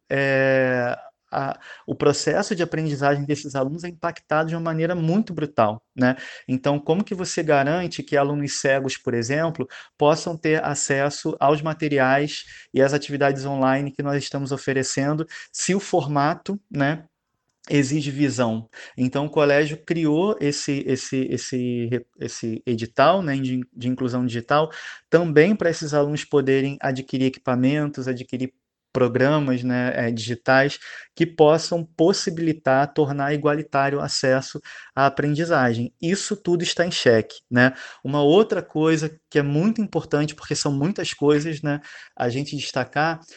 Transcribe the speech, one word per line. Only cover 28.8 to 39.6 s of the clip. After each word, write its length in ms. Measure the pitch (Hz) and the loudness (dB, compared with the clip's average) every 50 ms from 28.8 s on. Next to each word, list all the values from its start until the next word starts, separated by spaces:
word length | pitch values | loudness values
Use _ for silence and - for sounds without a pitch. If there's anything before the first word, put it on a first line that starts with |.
| _ _ | _ _
programas, 720 | - 123 123 120 117 123 131 139 156 151 143 131 127 120 | 0 0 2 2 4 2 4 4 4 2 2 0 -2 -2
né, 300 | 123 127 123 123 123 127 - | -2 -2 -2 -2 -2 -2 -2
é, 160 | 123 120 117 | -2 -2 -2
digitais 680 | 120 113 107 120 117 - - 135 131 135 135 143 - - - - - - - - _ | -2 -4 -4 -6 -8 -2 2 4 4 4 4 2 -2 -6 -12 -18 -18 -18 -20 -10 _
que 120 | - 165 | -2 -2
possam 580 | 165 165 - 151 147 160 160 165 - 175 170 160 | 0 4 6 6 6 6 4 2 -2 -4 -4 -6
possibilitar, 1080 | 165 _ - 160 185 190 - - 196 165 165 165 160 151 156 - 147 131 135 143 143 | -6 _ 2 2 4 2 2 -2 -6 -4 -2 -2 -2 -2 0 0 2 2 2 2 2
tornar 420 | - 156 151 135 143 143 139 143 151 | 0 0 0 0 0 -2 -2 -2 -2
igualitário 640 | 147 147 147 147 156 151 - - 139 135 139 139 143 | 0 0 0 0 -2 -4 -2 0 0 0 0 0 -2
o 20 | |
acesso 600 | 147 143 - - - 131 131 135 131 - - 147 - - - - - - _ | -4 -4 -4 0 2 2 2 2 0 -4 -12 -14 -16 -16 -20 -20 -20 -6 _
à 100 | 135 139 | 2 2
aprendizagem. 880 | 139 135 - 147 147 147 147 170 165 170 139 127 120 113 117 120 120 - _ | 2 2 0 0 0 0 -2 0 0 2 2 2 2 0 0 -4 -6 -8 _
Isso 340 | 165 165 196 - - - 208 | -2 -2 -2 -2 -2 -6 -8
tudo 280 | 202 - 180 175 170 | -6 -2 -2 -2 0
está 240 | 175 - - - 170 | -2 -2 -2 -2 -2
em 40 | 180 | -2
xeque, 460 | - - - 127 113 110 107 - - - - - | -2 2 4 6 6 6 4 0 -8 -20 -8 0
né? 240 | 120 123 127 131 131 - - - - - | 4 4 4 4 4 -2 -10 -20 -16 -10
Uma 200 | - 131 143 147 | -6 -4 0 2
outra 400 | 143 143 165 202 220 220 202 180 | 4 6 6 6 6 4 0 -4
coisa 540 | - - - 156 156 160 165 156 160 151 - - _ _ | -6 -4 -2 0 2 2 2 2 0 -4 -8 -12 _ _
que 80 | - 147 | 0 0
é 40 | |
muito 380 | 143 143 143 151 | 0 2 0 2